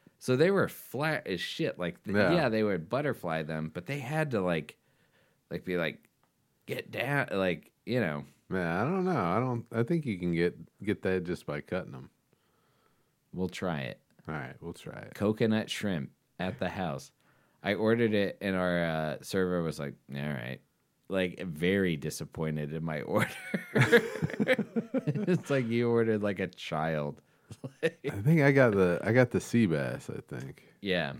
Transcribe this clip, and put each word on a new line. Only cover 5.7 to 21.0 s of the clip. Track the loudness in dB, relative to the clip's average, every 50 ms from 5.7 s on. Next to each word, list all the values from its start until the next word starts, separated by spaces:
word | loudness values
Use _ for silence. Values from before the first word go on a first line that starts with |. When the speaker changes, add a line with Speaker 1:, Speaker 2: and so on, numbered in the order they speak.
| -2
Speaker 1:
like, | -2 -2 -2 -4 -6 _ _ _ _ _ _ _ _ _ _ _ _ _
"Get | -8 -8 -8 -8 -8
down," | -6 -4 -2 0 0 0 0 0 0
like, | 0 2 2 0 -2 -4 -12 _ _ _
you | -2 0 0
know. | 0 0 -2 -4 -6 -10 -14 _ _ -6
Speaker 2:
Man, | -4 -2 -2
I | 0 0 0 0
don't | 0 0 -2 0
know. | 0 0 0 0
I | 0 2 0
don't, | 0 0 -2 -4 -6 -4 -2
I | -2 0
think | 0 0 0 0
you | -2 -4 -2
can | -2 0 0
get, | 2 2 0 0 -4 -10 -20 _ _ -4
get | -2 -2 -2 0
that | 0 0 0 -2
just | -4 -6 -6 -6
by | -6 -8 -8
cutting | -6 -6 -6 -6 -6 -8 -12
'em. | -14 -16 -18 _ _ _ _ _ _ _ _ _ _ _ _ _ _ _ _ _ _ _ _ _ _ _ _ -6
Speaker 1:
We'll | -4 -4 -4
try | -4 -4 -4 -2 -2 -2
it. | -4 -6 -8 -12 _ _ _ _ _
Speaker 2:
All | -8 -8
right, | -8 -8 -10 -12 -12
we'll | -12 -12 -12
try | -12 -14 -14 -14 -14
it. | -14 -14 -6
Speaker 1:
Coconut | 0 0 0 2 2 2 2 2 2 0 -2
shrimp | -6 -4 -2 -2 -2 -2 -4 -6 -10 _ _ _ _ -6
at | -6 -6 -4 -4
the | -4 -4
house. | -4 -4 -4 -4 -4 -6 -8 -12 -20 _ _ _ _ _ _ _ _ _ -4
I | -2 -2
ordered | 2 2 2 4 4 4 2 2
it, | 2 2 0 -2 -2
and | -2 -2 0
our, | 0 2 2 2 2 0
uh, | 0 0 -2 -2 -2 -4 -6
server | -6 -4 0 0 2 2 2 0 0
was | -2 -2 -4
like, | -6 -8 -8 -12 _ -10 -8
"All | -6 -4
right." | -4 -4 -4 -6 -8 -10 -12 -14 _ _ _ _ _ _ _